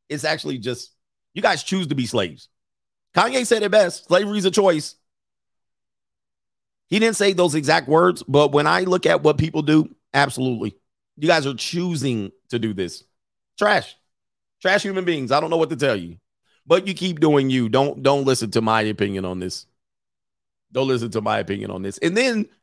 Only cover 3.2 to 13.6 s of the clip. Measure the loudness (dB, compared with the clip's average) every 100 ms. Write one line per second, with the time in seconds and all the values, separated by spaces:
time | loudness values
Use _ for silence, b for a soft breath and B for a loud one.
3.2 | 2 0 0 0 2 4 2 -2 0 0
4.2 | 2 -2 0 2 2 2 -2 -16 _ _
5.2 | _ _ _ _ _ _ _ _ _ _
6.2 | _ _ _ _ _ _ -4 0 0 2
7.2 | 0 2 2 0 2 0 4 4 4 0
8.2 | 2 4 4 4 2 2 0 0 2 4
9.2 | 2 2 0 -2 2 2 0 _ _ 0
10.2 | 0 0 -4 -4 -6 -10 _ _ _ -4
11.2 | 2 2 0 -6 -8 -4 -4 -4 -2 -4
12.2 | -6 _ -8 -4 -4 -4 -8 -10 _ _
13.2 | _ _ _ -2